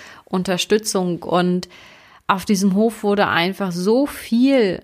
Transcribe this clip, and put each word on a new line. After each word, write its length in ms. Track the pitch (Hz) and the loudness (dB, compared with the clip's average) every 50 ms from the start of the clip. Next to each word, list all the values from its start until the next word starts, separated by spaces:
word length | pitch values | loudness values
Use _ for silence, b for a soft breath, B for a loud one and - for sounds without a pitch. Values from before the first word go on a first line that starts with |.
| B B B B B | B B B B B
Unterstützung? 960 | B - 190 180 196 180 175 - - 208 214 214 - - 190 185 175 170 165 | B -4 -2 -2 -2 -2 -2 0 2 0 0 0 0 -2 -2 -2 -2 -4 -4
Und 480 | - - - 180 180 180 180 180 180 - B B B B B B B B B B B | -4 -2 0 0 2 2 0 0 -2 -6 B B B B B B B B B B B
auf 200 | - 196 185 - | -2 -2 0 0
diesem 280 | - 208 185 202 196 185 | -2 0 2 2 2 2
Hof 300 | 202 220 233 220 - - | 2 0 0 -2 -2 -2
wurde 240 | 202 202 202 196 | 0 2 2 2
einfach 440 | - - 165 170 185 190 - 202 185 | 2 2 2 0 0 -2 -4 -6 -6
so 360 | 170 175 180 202 226 262 285 | -4 -2 0 2 2 2 0
viel 760 | 285 - - - - 226 233 254 277 277 254 214 185 - - | -2 -4 -10 -8 -2 0 2 2 4 4 4 2 0 -2 -4